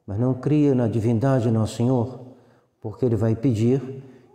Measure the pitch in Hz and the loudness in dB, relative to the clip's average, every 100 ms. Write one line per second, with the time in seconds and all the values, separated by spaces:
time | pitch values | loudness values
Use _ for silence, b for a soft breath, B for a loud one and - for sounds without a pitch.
0 | - 101 123 127 139 151 143 127 117 110 | -8 -2 -2 -2 0 2 4 2 2 0
1 | 107 113 135 131 117 110 107 - 120 131 | 0 2 2 2 2 0 0 0 0 0
2 | 113 - - B B B B _ 113 101 | -2 -6 -18 B B B B _ -14 -4
3 | 127 113 113 110 143 104 117 131 131 - | -2 0 0 0 0 2 2 0 -2 -12
4 | B B B | B B B